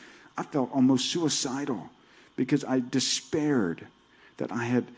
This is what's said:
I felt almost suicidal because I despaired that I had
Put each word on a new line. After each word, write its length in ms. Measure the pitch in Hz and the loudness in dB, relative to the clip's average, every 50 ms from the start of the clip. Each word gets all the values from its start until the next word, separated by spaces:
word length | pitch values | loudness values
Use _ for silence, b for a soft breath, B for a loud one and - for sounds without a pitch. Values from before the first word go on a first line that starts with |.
| B B B B B B B | B B B B B B B
I 80 | - 160 | -10 -8
felt 280 | - - 143 127 - - | -4 -2 -2 -2 0 2
almost 360 | 135 127 131 135 123 - - | 4 6 6 6 4 2 0
suicidal 840 | - 175 165 143 - - - 135 123 139 143 143 120 92 - - - b b b b b b b b | -2 0 0 0 0 0 -2 -4 -4 -4 -4 -4 -6 -6 -8 -12 -18 b b b b b b b b
because 300 | - 131 127 147 135 - | -4 0 0 0 0 0
I 140 | - 131 127 | 0 0 0
despaired 1080 | - 123 - 131 123 - - - - - - 160 151 151 143 123 98 85 80 - - - - _ b b b b b b b - | 0 0 0 0 0 0 -2 -4 -4 -4 -2 0 2 2 2 2 2 0 -2 -4 -10 -16 -20 _ b b b b b b b -8
that 140 | - - | -8 -6
I 140 | - 120 120 | -4 -4 -2
had 220 | 120 127 120 113 - B | 0 0 0 0 -2 B